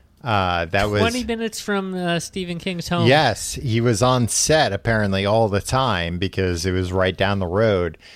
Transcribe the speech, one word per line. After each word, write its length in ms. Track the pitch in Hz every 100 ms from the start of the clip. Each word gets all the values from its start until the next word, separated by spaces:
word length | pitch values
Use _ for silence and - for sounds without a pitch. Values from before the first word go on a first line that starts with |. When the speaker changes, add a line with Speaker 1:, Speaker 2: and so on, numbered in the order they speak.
| _ _ 127
Speaker 1:
Uh, 400 | 101 90 87 82
that 240 | 98 104
was 100 | 104
Speaker 2:
Twenty 220 | 233 247
minutes 380 | 226 226 226 -
from, 320 | - 202 190
uh, 260 | 180 170 170
Stephen 380 | - 196 175 170
King's 320 | 190 175 -
home. 160 | 175 113
Speaker 1:
Yes, 460 | 151 131 98 -
he 260 | - 127 113
was 220 | 120 101
on 260 | 127 127 113
set 460 | - - 156 117
apparently 500 | 95 117 110 101 95
all 240 | 101 113 110
the 120 | 98
time 560 | - 131 131 90 85 87
because 480 | 95 - 92 87 92
it 60 |
was 200 | 92 90
right 240 | 92 92 90
down 220 | 98 98
the 80 | 87
road. 540 | 98 113 95 85 82 -